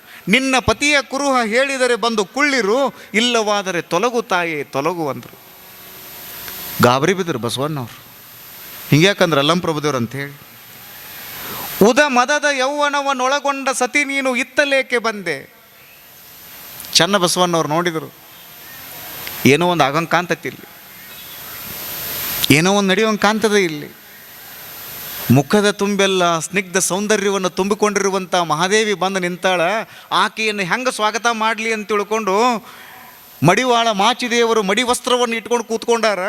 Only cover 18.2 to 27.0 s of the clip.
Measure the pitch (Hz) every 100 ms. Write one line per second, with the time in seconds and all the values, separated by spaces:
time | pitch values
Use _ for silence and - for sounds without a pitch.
18.2 | - - - - - - - - - -
19.2 | - - 165 147 175 165 135 151 165 165
20.2 | 175 160 131 - - - - - - -
21.2 | - - - - - - - - - -
22.2 | - - - 143 180 202 196 190 220 208
23.2 | 202 220 214 208 175 151 143 - - -
24.2 | - - - - - - - - - -
25.2 | - 139 139 208 202 202 202 196 196 190
26.2 | 175 165 - 185 185 180 175 180